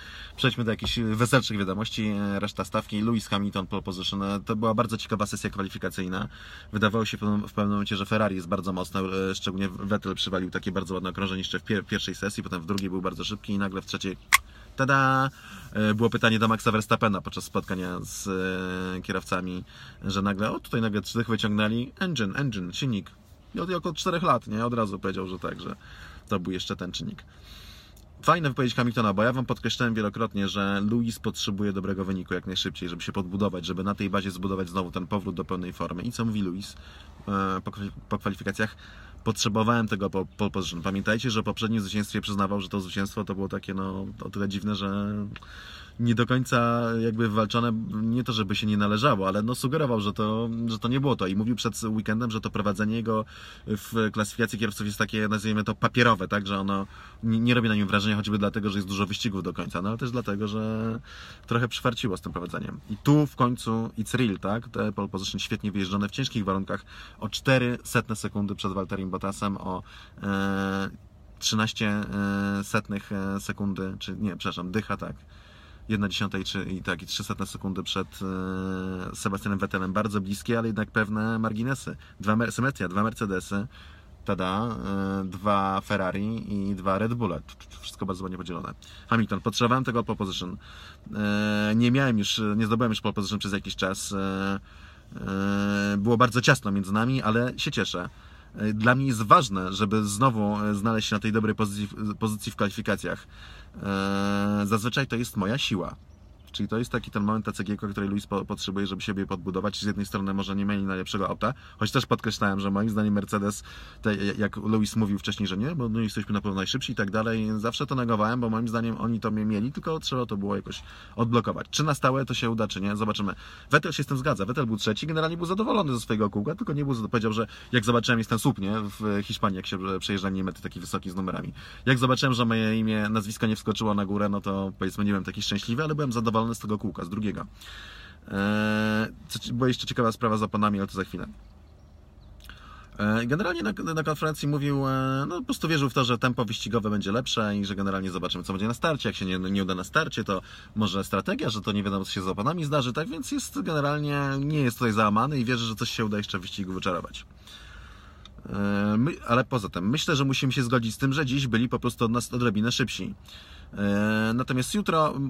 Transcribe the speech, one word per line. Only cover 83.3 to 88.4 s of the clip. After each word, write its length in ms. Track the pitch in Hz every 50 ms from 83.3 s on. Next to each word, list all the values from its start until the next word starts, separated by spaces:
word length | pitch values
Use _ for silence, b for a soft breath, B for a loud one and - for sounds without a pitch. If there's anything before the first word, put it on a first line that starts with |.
| 95 92 - - 101 101 104 131 B B B B B B B B B - -
tada, 420 | - 101 87 92 92 95 101 113 120 110 - - 98 98 98 98 95 98 98
e, 20 | 95
dwa 560 | 95 90 92 95 104 101 101 98 98 95 95
Ferrari 720 | - - 104 98 95 92 90 98 101 107 113 113 - - 101
i 220 | 101 98 98 101
dwa 220 | 90 90 98 95 95
Red 160 | 107 113 120
Bulle. 280 | 120 117 95 82 71
Tu, 140 | - - -
tu, 200 | - - - -
tu 60 | -
wszystko 240 | - - - - 104
bardzo 180 | 95 95 87 95
ładnie 140 | 95 92
podzielone. 360 | 90